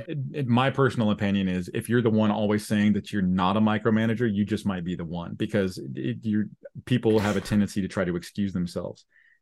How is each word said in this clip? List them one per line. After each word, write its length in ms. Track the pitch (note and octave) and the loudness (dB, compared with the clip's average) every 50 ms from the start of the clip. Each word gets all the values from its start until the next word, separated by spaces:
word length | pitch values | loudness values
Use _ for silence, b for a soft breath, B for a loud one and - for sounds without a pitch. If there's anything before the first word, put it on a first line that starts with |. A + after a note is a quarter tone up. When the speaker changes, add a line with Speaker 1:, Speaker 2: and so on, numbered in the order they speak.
| - - | -4 -6
Speaker 1:
Mm-hmm. 260 | D#3+ D3 C3 C#3+ - | -8 -8 -6 -6 -6
Speaker 2:
it, 120 | D3+ C#3 A#2 | -4 -2 0
my 240 | A#2 A#2+ C3 C3+ | 2 2 2 2
personal 400 | - - C3+ B2 - B2 A2 G#2+ | 2 2 2 2 2 2 0 0
opinion 360 | G#2 G2+ G#2+ G2 G2 G2+ G2 F#2 | 0 0 0 2 2 2 2 0
is 220 | F2+ F2+ F2 F2+ - | 0 -2 -4 -4 -4
if 140 | A#2 - - | -6 -2 0
you're 140 | A2+ B2 | 2 2
the 80 | A2 A#2 | 4 4
one 220 | G#2+ A2 A2 G#2+ | 4 4 4 2
always 360 | G#2 G#2+ G#2+ G2+ G#2+ G#2 G#2 - | 2 2 2 0 0 0 0 0
saying 260 | A2 G#2 G#2 G#2+ G2+ | 0 2 4 4 2
that 200 | G2 G2 - - | 2 -2 -4 -2
you're 80 | G#2 | 0
not 340 | F#2+ F2+ F2+ F#2+ F#2 F#2 G2 | 0 2 2 2 2 2 4
a 60 | A2 | 4
micromanager, 680 | A2 G#2+ G#2+ G#2 - A2+ A2 A2 A2+ A2+ A2+ G#2+ B2 A#2 G2+ | 4 2 2 2 2 2 2 2 2 0 0 0 0 0 0
you 100 | G2+ G#2 | 0 0
just 220 | G2 G#2+ F#2+ - | 0 -2 -2 -2
might 180 | G2+ F#2+ F2+ E2+ | -2 -4 -4 -4
be 120 | F2+ F2+ | -6 -6
the 100 | D#2+ F2 | -6 -6
one, 300 | D#2+ E2+ F2 E2+ F#2+ G#2+ | -6 -8 -8 -8 -8 -6
because 420 | - A2 G#2+ - G#2 F#2+ F#2 F#2 - - C2+ C2 | -6 -4 -2 0 0 0 0 -2 -6 -10 -10 -8
it, 220 | - - - A#2+ - - | -6 -6 -6 -6 -4 -4
you're, 220 | A2+ G#2 G#2+ G#2 G#2+ - - - - - - - | -2 0 0 -2 -4 -6 -14 -20 -20 -18 -12 -2
people 320 | - B2+ A#2 - A2+ G#2+ A2 | 0 0 2 4 4 4 4
have 180 | G2 G#2 G2+ G2 | 4 2 0 0
a 40 | |
tendency 400 | - - A#2 G#2 G2+ F#2+ - G#2 | 0 0 2 2 2 2 0 -2
to 60 | F#2 F2+ | -4 -2
try 160 | - - F#2 | -2 -2 -2
to 120 | F2+ E2+ F2 | -2 -2 -4
excuse 340 | F2 - - - G2+ G2 | -6 -8 -6 -4 -4 -2
themselves. 540 | F2 F#2 F2 F2 - F2+ - - - - _ _ b b b b b b | -2 -2 -4 -4 -4 -6 -8 -8 -10 -14 _ _ b b b b b b